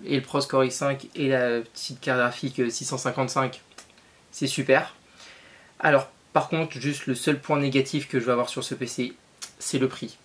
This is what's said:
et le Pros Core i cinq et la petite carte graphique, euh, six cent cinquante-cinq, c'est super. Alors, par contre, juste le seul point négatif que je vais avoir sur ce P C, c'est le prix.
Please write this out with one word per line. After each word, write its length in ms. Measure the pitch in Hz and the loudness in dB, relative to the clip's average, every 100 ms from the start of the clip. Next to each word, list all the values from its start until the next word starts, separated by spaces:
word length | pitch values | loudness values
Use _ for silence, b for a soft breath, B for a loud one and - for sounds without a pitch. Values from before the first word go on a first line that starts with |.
| - | -2
et 100 | 139 | -2
le 60 | |
Pros 180 | 135 185 - | 0 -2 2
Core 160 | 135 | 4
i 80 | 127 | 2
cinq 360 | - 139 135 - | 2 -2 -2 -6
et 140 | - 139 | -2 2
la 320 | 131 123 117 | 2 2 0
petite 400 | 113 - - 135 | -4 -10 -10 -6
carte 200 | - 127 | 0 2
graphique, 420 | 123 120 135 - | 2 0 -4 0
euh, 80 | 120 | 0
six 160 | - - | -2 -4
cent 120 | 131 | -4
cinquante-cinq, 640 | 127 120 127 143 131 - - - - _ b b _ | -2 0 0 0 -2 -4 -18 -20 -20 _ b b _
c'est 160 | - 131 | -4 -2
super. 480 | - 135 139 151 - _ B B B B B B B | 0 4 4 4 -8 _ B B B B B B B
Alors, 300 | 160 139 - - _ | 4 4 2 -12 _
par 160 | 156 135 | 0 2
contre, 320 | 160 156 135 | -2 -2 -4
juste 280 | 139 139 - | -4 -2 -2
le 80 | 120 | -2
seul 240 | - 143 | 0 0
point 180 | - 147 | 0 0
négatif 500 | 143 135 135 151 139 | 2 2 2 -2 -2
que 120 | 131 | -2
je 60 | 117 | 2
vais 80 | |
avoir 160 | 123 123 | 2 0
sur 140 | - | -4
ce 120 | 127 131 | -6 -6
P 100 | 123 | -6
C, 280 | - 123 - _ - - - | -4 -6 -8 _ -16 -16 -10
c'est 220 | - 135 | -4 0
le 80 | 131 | 0
prix. 320 | - 117 - | -2 -12 -14